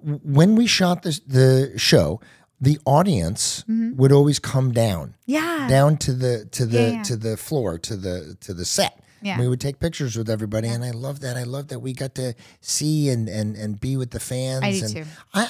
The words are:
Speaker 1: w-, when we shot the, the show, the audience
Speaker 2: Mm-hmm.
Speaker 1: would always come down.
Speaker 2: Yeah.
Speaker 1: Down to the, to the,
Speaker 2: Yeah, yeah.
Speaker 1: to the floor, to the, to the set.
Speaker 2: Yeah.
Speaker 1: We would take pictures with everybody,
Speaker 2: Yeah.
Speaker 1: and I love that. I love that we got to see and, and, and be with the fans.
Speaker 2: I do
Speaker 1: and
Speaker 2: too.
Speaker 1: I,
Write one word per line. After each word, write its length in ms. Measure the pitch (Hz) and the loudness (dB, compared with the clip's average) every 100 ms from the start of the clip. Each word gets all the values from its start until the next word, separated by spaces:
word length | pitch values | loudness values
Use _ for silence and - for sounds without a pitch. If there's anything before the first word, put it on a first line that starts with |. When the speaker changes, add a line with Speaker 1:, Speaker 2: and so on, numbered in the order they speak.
Speaker 1:
w-, 180 | 156 147 | -6 -6
when 320 | 151 139 180 | 2 4 6
we 120 | 220 233 | 6 4
shot 360 | - 180 175 | 2 2 0
the, 180 | 170 147 - | -2 -6 0
the 460 | 131 131 131 135 107 | 4 6 6 2 0
show, 420 | - 143 78 82 - _ _ - | 4 4 4 -2 -10 _ _ -2
the 180 | 131 147 - | 2 2 4
audience 760 | 143 196 123 82 107 - - - | 4 4 2 0 -2 -4 -4 -4
Speaker 2:
Mm-hmm. 280 | 226 226 131 | -2 -2 4
Speaker 1:
would 160 | 135 | 6
always 260 | 143 143 139 | 8 6 2
come 340 | - 131 131 | -2 -2 0
down. 440 | 117 113 87 71 - - | 2 0 0 -8 -14 -4
Speaker 2:
Yeah. 400 | 294 330 330 160 | -2 -2 -4 2
Speaker 1:
Down 300 | 135 143 151 | 4 4 2
to 140 | - | -2
the, 320 | 127 127 117 104 | -2 0 -2 -6
to 120 | - 117 | -4 0
the, 120 | 120 | 2
Speaker 2:
Yeah, 80 | 117 | 2
yeah. 100 | 117 | 0
Speaker 1:
to 140 | 107 117 | -4 -4
the 200 | 113 107 | -4 -6
floor, 420 | - 156 104 82 | -4 -2 -2 -4
to 180 | - 104 | -8 -8
the, 400 | 95 90 76 92 | -6 -6 -10 -18
to 120 | - | -12
the 100 | 87 | -8
set. 360 | 87 - - _ _ _ | -4 -2 -2 _ _ _
Speaker 2:
Yeah. 180 | 202 175 | -8 -2
Speaker 1:
We 80 | 123 | -2
would 100 | 127 | -2
take 220 | 135 135 | -4 -4
pictures 360 | 170 - 135 110 | -4 -4 -6 -4
with 100 | 113 | -4
everybody, 400 | 107 110 107 113 | -4 -4 -4 -4
Speaker 2:
Yeah. 60 | |
Speaker 1:
and 100 | 120 | -4
I 60 | 123 | -6
love 300 | 117 135 143 | -8 -10 -10
that. 180 | 135 123 | -8 -8
I 60 | |
love 240 | 120 135 143 | -8 -10 -10
that 100 | 127 | -10
we 160 | 127 | -10
got 200 | 127 135 - | -8 -8 -6
to 180 | 127 117 - _ | -8 -8 -16 _
see 480 | - - 151 156 143 | -6 -4 0 0 0
and, 180 | 120 110 | 0 -2
and, 300 | 107 107 107 | -4 -4 -6
and 240 | 107 104 | -8 -6
be 160 | 127 135 | -4 -4
with 140 | 123 | -4
the 100 | 117 | -8
fans. 420 | - 127 131 - | -8 -6 -4 -4
Speaker 2:
I 80 | - | -2
do 120 | 190 | -2
Speaker 1:
and 80 | - - | -4 -8
Speaker 2:
too. 80 | - - - | -12 -18 -8
Speaker 1:
I, 160 | 190 | -4